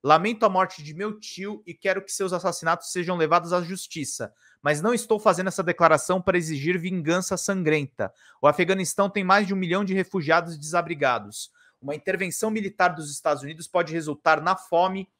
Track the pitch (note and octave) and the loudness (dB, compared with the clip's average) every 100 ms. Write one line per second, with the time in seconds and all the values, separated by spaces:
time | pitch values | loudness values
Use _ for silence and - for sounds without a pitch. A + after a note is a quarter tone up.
0 | C3+ D#3+ G3 A3 A3 F#3 F#3 - D3 D#3 | 6 4 4 0 0 2 -2 -4 -16 -10
1 | G#3 G#3+ - - G3 G#3+ F#3+ D#3+ G3 F#3+ | -8 -8 -14 -12 -10 -10 -14 -6 -2 -2
2 | G3 - F#3+ F3 F3+ E3+ E3 E3+ - F#3 | -6 -6 -4 -2 -4 -2 -2 -2 -4 -6
3 | F3 F3+ D#3 E3+ E3+ F3+ E3+ F#3 - E3+ | -4 0 2 2 2 -2 -2 -10 -10 -10
4 | C3+ - A2 _ _ _ C#3+ D3 G3 A#3+ | -8 -8 -10 _ _ _ -2 0 0 -2
5 | - G#3+ G#3+ F3 F#3+ - F3 F3 E3 D#3 | 0 2 2 2 0 -2 -2 4 6 6
6 | - F#3 F3+ F3+ D#3+ D3+ D3 F3+ F3 F#3 | 4 0 2 0 0 -2 0 -2 -2 -4
7 | D3+ F3 F3+ F3+ - G3 D#3 D3+ C3+ - | 0 0 0 -4 -2 0 2 0 -2 -6
8 | F#2+ _ - _ C#3+ C#3+ F3+ F#3+ F#3 - | -6 _ -20 _ 4 4 2 2 0 0
9 | G3 G3+ F#3 G3 G3 G3 F3+ F#3 G3+ F#3+ | 0 0 2 2 4 -2 0 -2 0 -2
10 | F3+ F#3+ D3 E3 E3+ D#3 D3+ E3+ E3 D#3+ | -2 -2 2 2 2 -12 -4 -2 -2 0
11 | C#3 A#2+ G#2 G#2 - _ _ _ C3+ D3 | 0 0 -4 -14 -16 _ _ _ -10 -8
12 | - F#3 F#3 - A3 A3 G3 - F3+ D#3+ | -4 -4 -4 -2 -2 -2 -6 0 0 0
13 | D3 C#3+ D#3+ D3 C#3 D#3+ E3 F3+ D#3+ E3 | -10 -6 -2 -2 -4 -14 -2 -2 0 -4
14 | D3+ C#3+ E3 D#3 E3 F#3 - E3+ F#3 F#3+ | -6 -2 2 2 2 -2 0 2 2 0
15 | F#3 _ | -10 _